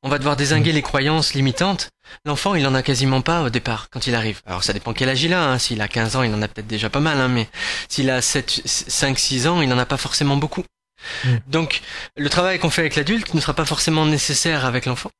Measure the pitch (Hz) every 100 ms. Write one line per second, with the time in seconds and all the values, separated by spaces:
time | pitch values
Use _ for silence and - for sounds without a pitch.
0 | 135 143 139 143 143 156 151 151 143 143
1 | 135 160 139 139 135 127 185 190 - _
2 | - - 151 147 196 190 135 131 127 123
3 | 135 131 127 170 143 120 117 110 - 131
4 | 127 117 110 98 - 90 - - - 117
5 | 131 131 165 180 151 127 - 113 104 -
6 | 113 131 123 107 107 - 107 110 110 139
7 | 156 143 131 123 110 - - - - -
8 | 131 127 120 143 131 - - - - -
9 | 139 131 - 131 131 175 143 123 123 139
10 | - - 143 143 147 - 180 _ _ _
11 | - - 127 120 131 156 165 - - -
12 | - - 143 170 180 185 170 - 160 -
13 | 147 220 208 165 143 143 156 151 - 156
14 | 156 151 - 143 175 156 131 123 127 123
15 | - _